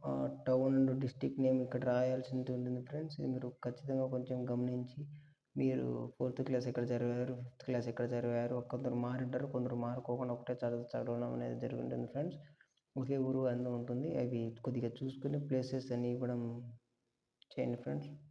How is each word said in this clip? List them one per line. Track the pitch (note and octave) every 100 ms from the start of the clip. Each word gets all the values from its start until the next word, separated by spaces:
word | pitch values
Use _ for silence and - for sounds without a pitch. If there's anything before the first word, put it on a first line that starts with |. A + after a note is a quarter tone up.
ఆ, | C#3 C3+ C3+ -
టౌన్ | - B2+ C3 C3+
and | C3+ C3
డిస్ట్రిక్ట్ | C3 - C3+ C3+
నేమ్ | C3 C3
ఇక్కడ | B2+ B2
రాయాల్సి | B2+ B2 B2+ C3 C3
ఉంటుంది | C3 B2+ B2+ B2 B2+
ఫ్రెండ్స్. | B2+ D3 D#3+ D3
ఇది | C#3
మీరు | B2+ B2+ -
ఖచ్చితంగా | B2 B2 C#3 C3+ C3
కొంచెం | B2+ B2 B2+
గమనించి | B2 B2 B2 B2+ B2 - D3 - - _ _ -
మీరు | C3+ B2+ B2+ A#2+ A#2+
ఫోర్త్ | - C3 B2+
క్లాస్ | C3+ B2+ B2
ఎక్కడ | B2
చదివారు, | A#2+ A#2+ A#2+ A#2+ B2 B2
ఫిఫ్త్ | B2 -
క్లాస్ | - B2 A#2+
ఎక్కడ | A#2 A#2+
చదివారు, | A#2+ A#2+ A#2+ A#2+ B2
కొందరు | B2 B2+ C3+ B2
మారింటారు, | A#2+ B2+ B2+ C3 C#3+
కొందరు | C#3 B2 A#2+
మారుకోకుండా | A#2+ B2+ B2 B2 B2+
ఒకటే | A#2+ -
చదువు, | B2 A#2+ A#2+
చదవడం | A#2+ A#2+ A#2+ A#2+ B2
అనేది | B2 A#2+ A#2+
జరిగి | A#2+ A#2
ఉంటుంది | B2 B2 A#2+
ఫ్రెండ్స్. | C#3 E3 - - - - _ _ -
ఒకే | B2+ C#3
ఊరు | C3 C3 C3
అందు | B2 B2
ఉంటుంది, | A#2+ B2 B2 D3+ D#3
అవి | B2 B2 A2+ A2+
కొద్దిగా | - B2 A#2
చూసుకుని | - C3+ C3 C#3+ C#3+
ప్లేసెస్ | C#3+ C3 B2+ C3 B2+
అని | A#2+ B2
ఇవ్వడం | B2 B2 B2 A#2+ A#2 A#2+ A#2 _ _ _ _ _ _ _
చేయండి | - B2+ A#2+
ఫ్రెండ్స్. | - C#3+ D3 - -